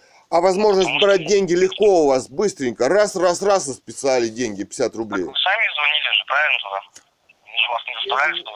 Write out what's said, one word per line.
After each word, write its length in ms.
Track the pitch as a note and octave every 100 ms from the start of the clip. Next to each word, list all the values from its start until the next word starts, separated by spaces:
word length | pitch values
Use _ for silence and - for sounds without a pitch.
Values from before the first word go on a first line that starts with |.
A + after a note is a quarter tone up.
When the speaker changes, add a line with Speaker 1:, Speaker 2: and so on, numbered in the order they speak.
| _ _ -
Speaker 1:
А 120 | E3
возможность 460 | F#3 F#3+ G#3+ F#3+ F3+
Speaker 2:
Потому 100 | -
что 80 | G3+
Speaker 1:
брать 180 | G3 D#3+
деньги 240 | G3+ F#3
легко 500 | F3 F#3 - G#3 F3+
у 40 | D3
вас, 180 | C3 A#2+
быстренько. 640 | C#3 G#3 - B2+ G#2+ B2
Раз, 260 | F#3+ G#3 F#3
раз, 260 | F3+ F3
раз, 280 | G3 G3 C#3
и 40 |
списали 540 | B2 - - C#3 B2+ A2+
деньги, 360 | A2 A#2+ G2 G2
пятьдесят 260 | - A#2
Speaker 2:
Так 60 | A2
Speaker 1:
рублей. 260 | A2+ G2+
Speaker 2:
вы 100 | E2 D2+
сами 360 | F3+ G#3+ G#3
звонили 380 | D#3 D3 D3+ C3
же, 120 | A2+ -
правильно, 320 | C#3 D3+ B2
туда? 220 | G#2 G2 - - _ _ _ _ _
Мы 120 | A#2
же 140 | A#2
вас 100 | A#2 -
не 60 | A#2
заставляли 400 | - B2+ D#3 E3+
Speaker 3:
Я 80 |
Speaker 2:
сюда 80 | A#2